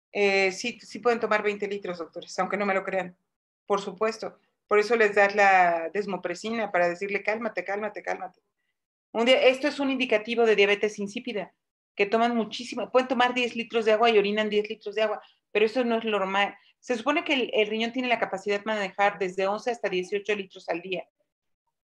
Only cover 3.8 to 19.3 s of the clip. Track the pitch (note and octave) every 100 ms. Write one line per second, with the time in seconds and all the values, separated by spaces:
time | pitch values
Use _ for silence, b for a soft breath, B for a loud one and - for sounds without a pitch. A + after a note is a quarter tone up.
3.8 | G3+ F3+ A3 A3 F#3+ - _ _ _ G#3
4.8 | G#3 A#3 G#3 G3+ G3 G#3 G3 F#3 F3 E3+
5.8 | E3 G3+ G3+ F3+ F3 F3 G#3+ A#3 G#3 F3
6.8 | F3 E3+ G3 G3+ G#3 A3 A3+ F#3+ F3+ G3+
7.8 | G#3+ F3+ F3+ F#3 F3+ - _ _ _ _
8.8 | _ _ _ G#3+ A#3+ B3+ B3+ B3+ D4 C#4
9.8 | C4+ B3+ B3 G#3+ A3 A#3 A3+ G3+ G3+ G3+
10.8 | G#3+ G#3 G3+ B3 B3 G3+ E3+ _ _ _
11.8 | _ - G3+ A3+ A#3+ A#3 G#3+ - A#3 A#3+
12.8 | - B3+ B3 B3 B3 B3 A#3+ A#3 A3+ A3+
13.8 | G#3+ G#3+ A#3 G#3 G3+ G#3 G#3+ G#3 G#3+ G#3+
14.8 | G#3 G3+ A3 G3+ B B _ G#3 A3 B3+
15.8 | A#3+ A3+ A3+ G3+ F#3+ G3 G3+ b b _
16.8 | - A#3 B3+ D#4 E4+ C4+ A3 G#3+ G3+ A3
17.8 | A#3 B3+ B3 A3+ F3+ F#3 G3+ G3+ A3 G#3+
18.8 | F#3 F#3+ G3+ F#3 F#3